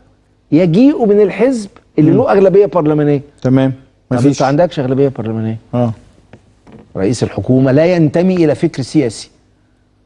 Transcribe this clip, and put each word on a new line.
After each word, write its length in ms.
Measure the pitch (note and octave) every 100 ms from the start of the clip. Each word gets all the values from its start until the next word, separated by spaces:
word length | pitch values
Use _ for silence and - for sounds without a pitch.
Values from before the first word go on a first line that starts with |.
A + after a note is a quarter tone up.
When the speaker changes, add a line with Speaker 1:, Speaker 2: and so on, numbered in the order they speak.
| _ _ _ _ -
Speaker 1:
يجيء 540 | D3 F3+ E3+ C4 - A3
من 140 | G#3
الحزب 480 | G3 F#3 B3 B3 G3 - _ -
اللي 120 | D3+
Speaker 2:
مم. 60 | -
Speaker 1:
له 160 | C4+
أغلبية 340 | G3 F#3 F#3+ G3+
برلمانية. 560 | F3+ D3+ D3+ D3 C#3+ C3+ _
Speaker 2:
تمام. 300 | B2+ C3 C3+ C3 _ _ -
Speaker 1:
طب 60 | B2+
Speaker 2:
مفيش. 100 | C3+
Speaker 1:
أنت 160 | C3+ C3+
عندكش 320 | D3 F3 -
أغلبية 280 | B2+ C3 C#3 B2+
برلمانية. 400 | A2 A2 A2 A2+ -
Speaker 2:
آه. 180 | B2 A#2 A2 - _ _ - _ _ _ - - F#2+
Speaker 1:
رئيس 260 | F#2+ A#2+
الحكومة 500 | G#2 - G2+ C3 C3
لا 240 | C3 E3+ F3
ينتمي 480 | D3+ E3+ F#3 F3+
إلى 100 | D#3
فكر 280 | C3+ E3 -
سياسي. 480 | B2 D#3 - - - _ _ _ _ _ _ _